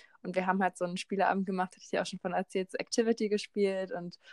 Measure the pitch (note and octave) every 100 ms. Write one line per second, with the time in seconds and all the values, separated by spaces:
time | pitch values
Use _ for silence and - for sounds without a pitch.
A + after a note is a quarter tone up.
0 | - _ F3+ F3+ F#3 F#3+ F#3 - F3 F3+
1 | - G3 F#3 F#3+ F#3+ F#3 F#3 - - -
2 | F#3+ F#3 F#3 F3+ F#3+ F#3+ F#3 - - -
3 | A3+ A3+ G#3+ G3+ - G#3 G3 F#3+ F#3 F3+
4 | F3 - -